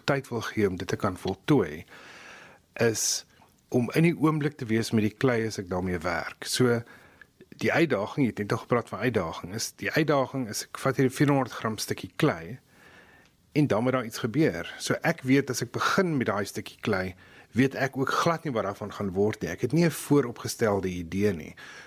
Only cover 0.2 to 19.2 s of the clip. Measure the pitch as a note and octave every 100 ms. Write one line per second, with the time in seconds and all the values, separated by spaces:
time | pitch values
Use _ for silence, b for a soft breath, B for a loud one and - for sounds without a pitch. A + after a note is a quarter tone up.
0.2 | - A#2 - - G2+ F2+ F#2 A2 G#2 F2+
1.2 | - F#2+ - C#3+ E2+ D2+ - B B B
2.2 | B B B B B - B2 G#2+ - -
3.2 | - b b _ _ B2 A#2+ D#3 E3 C#3+
4.2 | D3+ D#3 C#3+ - A#2 A2+ A2 A2+ G#2+ -
5.2 | C3+ A#2 A2+ - F#2 F#2 F#2 F2+ F2 E2+
6.2 | - - - - B2 A#2 - B B B
7.2 | B _ - - G#2+ A#2 E3 G#2+ G#2+ -
8.2 | B2 - G2+ A#2 - B2 - G2 A#2+ A2
9.2 | E2 E2 F#2 G#2+ - - G2 - D#3 C#3+
10.2 | B2+ C3+ A#2 G#2+ - - C3+ B2+ C3 -
11.2 | C#3+ C#3+ B2+ - A#2 G#2+ - A2 F#2 -
12.2 | - F2 E2 B2 _ b b b b b
13.2 | b b _ - C#3 G#2 B2 C3 A#2 -
14.2 | A#2+ A#2+ D#3 E2+ E2+ - - C3 D#3 E3
15.2 | B2+ C3+ C3+ A#2+ A#2+ A#2 - - F#3 D3
16.2 | A2+ G2+ G#2 - - - - G2 F#2 -
17.2 | B B B G#2+ C3+ - C3 C3 C3 -
18.2 | E3+ E3 D#3+ A2+ F#2+ G2 G#2 - G2+ F2+